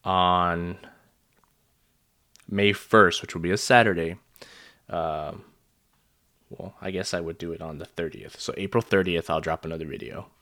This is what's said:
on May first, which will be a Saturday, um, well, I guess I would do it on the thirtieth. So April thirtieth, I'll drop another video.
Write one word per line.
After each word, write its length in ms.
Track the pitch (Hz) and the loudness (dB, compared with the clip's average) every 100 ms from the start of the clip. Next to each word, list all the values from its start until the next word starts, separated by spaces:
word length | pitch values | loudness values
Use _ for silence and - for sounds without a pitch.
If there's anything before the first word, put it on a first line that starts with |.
on 720 | 95 92 90 90 87 85 87 90 - _ _ _ _ _ _ _ _ _ _ _ _ _ _ _ - | 0 2 4 4 2 -2 -6 -10 -18 _ _ _ _ _ _ _ _ _ _ _ _ _ _ _ -6
May 240 | 101 101 | 2 2
first, 500 | 101 - 110 92 - | 2 4 8 8 4
which 120 | - | -8
will 80 | 87 | -4
be 80 | 85 | -2
a 80 | 101 | -2
Saturday, 600 | - 123 113 85 82 98 _ _ - - - _ - | 6 6 6 2 -4 -6 _ _ -20 -20 -20 _ -8
um, 540 | 85 82 76 76 - - _ _ _ _ _ _ _ _ _ _ | -6 -4 -6 -8 -12 -20 _ _ _ _ _ _ _ _ _ _
well, 260 | - 90 - | -16 -16 -12
I 100 | 95 | -8
guess 220 | 95 - | -6 -4
I 80 | 90 | -6
would 180 | 82 82 | -6 -8
do 120 | 85 | -10
it 100 | 82 | -10
on 180 | 80 76 | -10 -12
the 60 | |
thirtieth. 540 | 87 - 82 - - - | -12 -8 -8 -8 -18 -12
So 140 | - - | -10 -8
April 240 | 98 117 | -2 -2
thirtieth, 480 | - 95 92 85 - | 2 2 2 -2 0
I'll 120 | 80 | -2
drop 240 | 80 80 | -2 -4
another 200 | 80 80 | -6 -10
video. 420 | 78 - 50 - - _ | -8 -10 -10 -12 -16 _